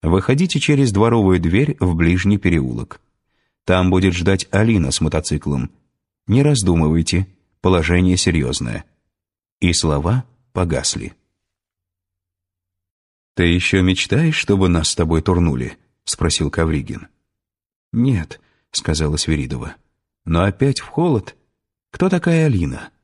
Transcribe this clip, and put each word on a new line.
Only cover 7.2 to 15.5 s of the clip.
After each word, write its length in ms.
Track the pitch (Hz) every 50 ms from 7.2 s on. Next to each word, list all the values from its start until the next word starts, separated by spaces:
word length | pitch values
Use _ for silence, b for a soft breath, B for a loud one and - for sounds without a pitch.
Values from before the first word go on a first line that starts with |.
| 95 - _ _ _ _ _ _
положение 540 | - 92 92 87 - 80 87 87 92 92 92
серьёзное". 680 | 90 - - 85 82 69 62 64 - 62 58 55 - - _ _ _ _ _ _ _ _ _ _ _ _ _ _ _
И 120 | - 87 87
слова 520 | - - 80 73 71 73 85 110 127 123 _ _ _ _ _ _
погасли. 600 | - 92 87 80 67 - - - - - - - _ _ _ _ _ _ _ _ _ _ _ _ _ _ _ _ _ _ _ _ _ _ _ _ _ _ _ _ _ _ _ _ _ _ _ _ _ _ _ _ _ _ _ _
"Ты 120 | - 90
ещё 360 | 87 85 90 87 - - 95
мечтаешь, 540 | 92 92 95 92 - - - 123 165 160 156
чтобы 340 | - - - 104 98 95 92
нас 200 | 87 85 80 -
с 60 | -
тобой 280 | - 87 78 82 80 78
турнули?" 520 | - 90 87 87 82